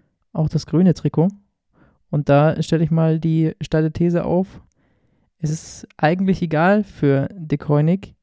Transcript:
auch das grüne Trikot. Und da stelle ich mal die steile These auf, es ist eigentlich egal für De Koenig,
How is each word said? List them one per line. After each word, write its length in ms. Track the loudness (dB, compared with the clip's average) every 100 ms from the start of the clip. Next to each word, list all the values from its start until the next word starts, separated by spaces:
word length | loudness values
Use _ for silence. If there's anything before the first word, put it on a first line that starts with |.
| _ _ _
auch 160 | -4 -2
das 160 | -2
grüne 300 | -2 2 2
Trikot. 340 | 2 0 0 0 -2 _ _ _ _ _ _ -6
Und 220 | -4 2
da 320 | 4 4 0
stelle 200 | -2 0
ich 80 | 0
mal 300 | 0 0 0
die 340 | 0 0 0 -4
steile 320 | -4 0 0
These 320 | 0 0 0
auf, 380 | 0 -2 -2 -8 _ _ _ _ _ _ _ _
es 100 | -6
ist 360 | -6 -8 -20 -20 -2
eigentlich 420 | -2 0 0 -2
egal 440 | -2 0 2 2
für 440 | -2 -2 0 2 -2
De 240 | -8 -6 -6
Koenig, 560 | 0 2 2 0 -4 -20